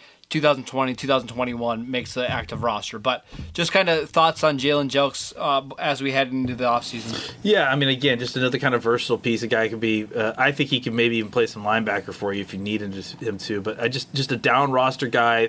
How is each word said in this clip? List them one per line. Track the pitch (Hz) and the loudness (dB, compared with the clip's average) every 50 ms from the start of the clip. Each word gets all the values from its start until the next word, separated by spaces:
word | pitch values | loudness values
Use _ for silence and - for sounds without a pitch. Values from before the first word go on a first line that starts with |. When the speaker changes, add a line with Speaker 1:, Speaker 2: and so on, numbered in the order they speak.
| - - - _ - - | -16 -20 -20 _ -12 -4
Speaker 1:
two | - 160 | -2 2
thousand | 147 151 143 131 120 | 4 4 4 2 -2
twenty, | - 127 131 131 131 127 | -6 -2 -2 0 0 -2
two | - - | -4 0
thousand | 135 135 131 117 113 | 0 0 0 0 -2
twenty-one | 117 123 127 123 120 117 117 117 113 113 117 127 | -4 -4 -4 -4 -2 -4 -2 -2 -2 -2 -4 -4
makes | 131 127 113 - - | -6 -6 -6 -6 -6
the | 127 123 117 | -4 -4 -2
active | 131 120 113 - 117 107 110 | -4 -4 -6 -6 -6 -2 -2
roster. | 120 110 104 - - - 110 | 0 0 -2 -4 -6 -10 -4
But | 104 127 123 - - - - - - - - | -2 -2 -2 -2 -6 -14 -14 -14 -14 -10 -4
just | - 175 165 - | -4 -2 2 4
kinda | 196 185 175 165 160 156 | 2 4 4 2 0 0
thoughts | 151 - 165 160 165 156 - - | 0 2 4 4 4 2 2 2
on | 156 147 131 | 2 2 2
Jalen | 127 143 147 147 143 131 | 2 2 2 2 2 2
Jelks, | 123 139 139 135 - - - - - | 2 2 2 2 0 -4 -10 -10 -8
uh, | - 180 151 139 135 139 135 135 - | -4 -2 0 0 0 -2 -4 -10 -6
as | 175 156 143 131 | -2 -2 -2 -2
we | 135 139 131 | -2 -2 2
head | 135 135 123 131 | 2 0 0 0
into | 131 127 123 123 | -2 -2 -2 -2
the | 117 123 | 0 0
offseason. | 120 120 120 117 - - 117 107 113 113 - - - - - - | 2 2 2 0 -4 -10 -8 -8 -8 -8 -8 -8 -10 -12 -4 2
Speaker 2:
Yeah, | 202 208 190 147 135 | 4 4 4 6 4
I | 135 | 4
mean, | 143 143 135 | 2 4 2
again, | 131 127 135 139 123 117 | 2 2 2 2 2 2
just | 123 120 - | 0 -4 -2
another | 127 127 127 123 131 | 0 0 0 0 2
kind | 143 135 127 | 2 2 2
of | 117 110 | 2 2
versatile | 117 120 120 - - 120 - | 2 2 2 2 0 -2 0
piece. | - 123 117 104 120 | 0 0 0 0 0
A | |
guy | 110 120 113 113 107 | 0 2 2 2 0
could | 113 110 | 0 0
be, | 113 113 110 107 107 107 - | 0 2 2 0 0 -2 -2
uh, | 120 107 110 - | -2 -2 -2 0
I | 117 127 139 | 2 2 2
think | 147 143 143 - | 2 0 0 0
he | 135 123 | 0 -2
can | - 120 113 | -2 -2 0
maybe | 120 117 120 117 113 | 2 2 2 2 0
even | 107 101 | -2 0
play | - 123 113 | 2 0 0
some | 110 - 107 104 | 0 0 -4 -2
linebacker | 104 110 113 110 107 101 101 98 - - | 0 2 2 2 0 -2 -2 -2 -6 -8
for | - 104 101 101 | -4 -4 -4 -2
you | 101 | -4
if | 98 - - | -6 -6 -8
you | 95 | -8
need | 98 104 107 104 104 | -4 -4 -4 -4 -4
him | 101 98 | -6 -8
to, | 95 92 - - - - | -10 -10 -12 -12 -8 -6
him | 113 101 98 | -6 -6 -6
to. | - - 107 101 | -6 -4 -4 -4
But | 95 110 107 - | -4 -4 -4 -2
I | 120 117 | -2 -2
just, | 127 - - - - | -2 -4 -8 -6 -4
just | 135 135 135 131 | -4 -2 -2 -2
a | |
down | 113 - 127 120 131 143 139 131 | 0 2 4 4 4 4 4 2
roster | 127 127 131 131 - 135 120 | 2 2 2 0 -2 -4 0
guy | - 123 117 117 117 117 113 | 2 2 4 4 4 4 2